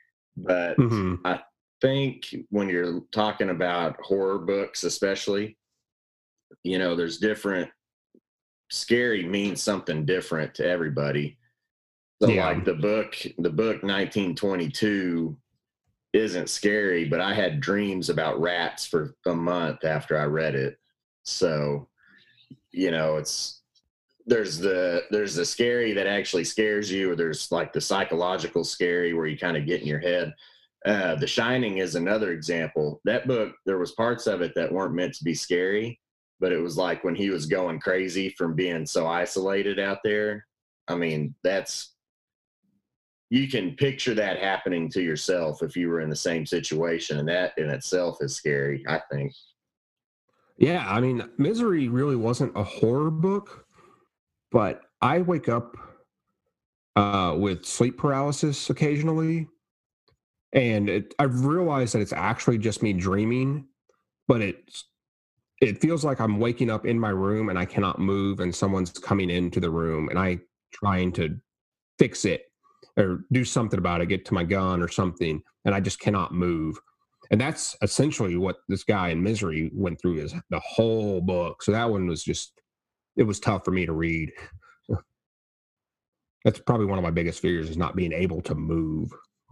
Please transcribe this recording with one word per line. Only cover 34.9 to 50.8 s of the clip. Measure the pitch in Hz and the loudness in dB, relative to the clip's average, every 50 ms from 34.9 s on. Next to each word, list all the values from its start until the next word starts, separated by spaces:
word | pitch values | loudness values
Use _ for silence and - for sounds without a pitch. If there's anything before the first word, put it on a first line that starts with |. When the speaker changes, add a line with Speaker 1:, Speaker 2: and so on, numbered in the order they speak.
| 80 | 0
Speaker 1:
meant | 87 90 87 - | -2 -2 -2 -4
to | - 78 | -4 -4
be | 85 80 | -2 -2
scary, | - - - 90 87 92 95 101 104 110 117 120 - _ _ _ _ _ _ _ _ | -2 -2 0 0 2 2 2 0 0 -2 -4 -6 -12 _ _ _ _ _ _ _ _
but | 92 90 90 | 0 0 2
it | 80 | 0
was, | 85 87 78 85 | 0 -2 0 0
like, | 92 87 82 - - | 0 0 0 -2 -2
when | 90 85 | -2 -2
he | 82 101 98 | 0 0 0
was | 95 82 76 | 0 -2 -2
going | 78 98 92 92 87 82 78 | 0 0 0 0 -2 -4 -2
crazy | - 98 92 92 95 92 85 95 95 92 - - | -2 0 0 0 0 -2 -2 -2 -2 -4 -4 -2
from | 90 85 80 | -2 -2 0
being | 78 92 90 85 80 78 | 0 0 0 -2 -4 -4
so | 76 - 92 82 80 | -2 -2 0 0 2
isolated | 85 87 90 90 - 95 95 95 98 101 98 101 98 101 | 0 0 -2 -2 -2 -2 -2 0 0 0 0 0 0 0
out | 98 98 98 - - | -2 -2 -2 -2 -2
there. | 107 104 107 107 107 104 107 - _ _ _ _ _ _ _ _ | 0 0 0 0 -2 -4 -6 -10 _ _ _ _ _ _ _ _
I | - 85 | -6 -2
mean, | 85 85 82 78 76 76 69 69 - - | -2 0 0 0 -2 -2 -4 -4 -2 0
that's, | 90 95 95 - - - - - - _ _ _ _ _ _ _ _ _ _ _ _ _ _ _ _ _ _ _ _ _ _ _ _ _ _ _ _ | 0 0 0 -2 -4 -8 -10 -10 -12 _ _ _ _ _ _ _ _ _ _ _ _ _ _ _ _ _ _ _ _ _ _ _ _ _ _ _ _
you | 117 131 135 135 | 2 2 2 2
can | 127 113 139 131 135 | 0 -2 -2 -2 0
picture | - 147 139 135 - - 131 113 | 0 0 0 0 0 -2 0 0
that | 107 104 98 90 - | 0 0 0 -2 -2
happening | 95 98 95 - - 95 90 85 82 78 | 0 -2 -2 -2 -2 -2 -2 -2 -2 -2
to | - 95 90 | -2 -2 0
yourself | 82 78 76 - - 92 87 82 78 73 - 82 | 0 -2 -2 0 0 0 0 0 -2 -2 -4 -6
if | 73 - | -4 -2
you | 90 87 85 | -2 0 0
were | 85 82 | 0 0
in | 78 78 | -2 -2
the | 76 | -4
same | 73 - 90 82 82 78 | -2 -2 -2 -2 -2 -2
situation, | - - 85 80 - 78 78 82 85 85 82 - - 76 73 | -2 -2 -4 -2 -2 -2 -2 0 0 0 -2 -2 -4 -2 -2
and | 73 80 | 0 0
that | 87 90 90 90 - - | 0 0 0 -2 -2 -2
in | 80 76 | -2 -2
itself | 71 69 - - 92 90 87 85 78 - | -4 -4 -2 -2 0 0 0 0 -2 -4
is | 73 69 - | -6 -6 -6
scary, | - - 76 71 71 69 71 71 67 67 - | -4 -2 0 0 2 0 0 -2 -4 -4 -4
I | 78 80 - - | -4 -4 -4 -4
think. | 71 71 69 69 - - - _ _ _ _ _ _ _ _ _ _ _ _ _ _ _ _ _ _ _ _ _ _ - | -4 -4 -4 -6 -6 -10 -18 _ _ _ _ _ _ _ _ _ _ _ _ _ _ _ _ _ _ _ _ _ _ 2
Speaker 2:
Yeah, | - 143 175 175 | 2 4 4 0